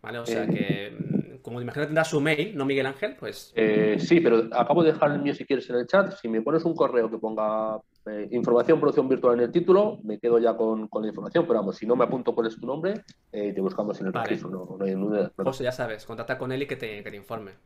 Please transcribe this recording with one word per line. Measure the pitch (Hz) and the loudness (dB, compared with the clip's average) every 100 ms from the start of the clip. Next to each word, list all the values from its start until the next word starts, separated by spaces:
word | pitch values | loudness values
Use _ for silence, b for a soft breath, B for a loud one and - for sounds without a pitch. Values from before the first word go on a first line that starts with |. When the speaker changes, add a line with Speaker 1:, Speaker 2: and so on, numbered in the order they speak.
Speaker 1:
¿Vale? | 113 117 | -10 -10
O | 117 | -4
sea | 113 | -4
Speaker 2:
Eh, | 113 | -2
Speaker 1:
que, | 110 101 101 104 | -2 0 -2 -4
mm, | 110 - - - 131 | -8 -2 -2 -2 -10
como | - 120 | -12 -8
imagino | 120 127 147 | -6 -4 0
tendrás | 156 160 | 2 2
su | 156 | 2
mail, | 147 151 - 202 | 2 2 0 -2
¿no, | |
Miguel | 135 139 131 | 0 2 0
Ángel? | 135 - - | -2 -6 -6
Pues | 113 107 - | -12 -12 -8
Speaker 2:
Eh, | 113 110 107 107 101 | 0 2 4 4 2
sí, | - 170 | 4 6
pero | 123 117 113 | 6 4 2
acabo | 123 117 156 | 0 2 4
de | 160 | 4
dejar | 151 147 | 4 2
el | 143 | 2
mío | 143 | -2
si | 139 | -4
quieres | - 131 - | -2 -2 0
en | 123 | -2
el | 123 | 2
chat. | 190 190 - | 2 2 -2
Si | 117 | -4
me | 110 | -2
pones | 113 160 | 0 0
un | 170 | 0
correo | 160 139 123 113 | 0 2 2 0
que | 113 | -2
ponga, | 110 107 107 110 110 107 _ _ - | -6 -2 -2 0 -4 -6 _ _ -12
eh, | 107 104 | -10 -4
información | 120 120 120 120 160 | -2 2 2 6 4
producción | 147 - 131 | 4 2 2
virtual | 131 127 120 | 4 4 4
en | |
el | 120 | 4
título, | 139 170 190 208 - | 2 4 4 4 -2
me | 107 104 | -8 -4
quedo | 120 117 | 2 4
ya | 113 110 | 4 2
con, | 110 110 107 | 0 -2 -4
con | 107 | -6
la | 107 | -6
información. | 101 104 170 120 | -8 -2 -2 2
Pero | 113 | 0
vamos, | 98 92 | 0 -6
si | 110 | 0
no | |
me | 123 | 2
apunto | 117 127 120 | 2 0 -2
cuál | 117 113 | -2 -2
es | 113 | -4
tu | 117 | -8
nombre, | 143 175 214 - - _ | -6 -4 -6 -12 -20 _
eh, | 107 101 | -6 -6
te | - | -4
buscamos | 95 95 104 98 | -4 -4 -6 -6
en | 95 | -6
el | |
Speaker 1:
Vale. | 104 - | -6 -4
Speaker 2:
registro, | 110 92 | -4 -6
no, | 92 90 92 | -12 -12 -6
no | |
hay | 98 | -4
duda, | 95 101 104 87 - | -2 -2 -2 -2 -2
no. | |
Speaker 1:
José, | 98 135 | -4 -2
ya | 127 | -4
sabes, | 127 120 107 | -4 -6 -8
contacta | - 113 117 127 | -12 -12 -8 -6
con | 127 | -4
él | 131 | -4
y | 143 | -4
que | 131 | -6
te, | 117 104 | -8 -10
que | 104 | -14
te | 101 | -16
informe | 98 113 101 92 | -12 -12 -12 -18